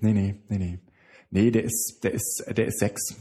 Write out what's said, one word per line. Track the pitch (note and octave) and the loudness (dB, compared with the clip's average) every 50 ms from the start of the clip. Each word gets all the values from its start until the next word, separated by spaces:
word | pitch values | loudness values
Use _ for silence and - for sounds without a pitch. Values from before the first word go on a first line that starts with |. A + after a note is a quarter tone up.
nee, | A2 A2 A2 | 2 2 4
nee, | G2+ G2 G2 G2 - - - | 4 2 0 -2 -4 -6 -4
nee, | G#2+ G2 | -4 -2
nee. | F#2 F2 F2 F2 - _ _ _ _ _ - - _ _ | -2 -4 -6 -8 -12 _ _ _ _ _ -20 -20 _ _
Nee, | F#2 F#2+ G#2+ A#2+ | 2 4 4 6
der | A2+ A2+ A2+ | 6 4 2
ist, | A#2 - - - - - _ - | 0 -2 -4 -6 -6 -6 _ -4
der | A2 - | -2 -2
ist, | A#2 - - - - - - A2 | -2 -4 -4 -6 -8 -8 -4 -2
der | A2+ A2 - | 0 0 0
ist | A2 - | 0 0
sechs. | G2+ G#2 - - - - - - | 0 0 0 -4 -8 -8 -10 -12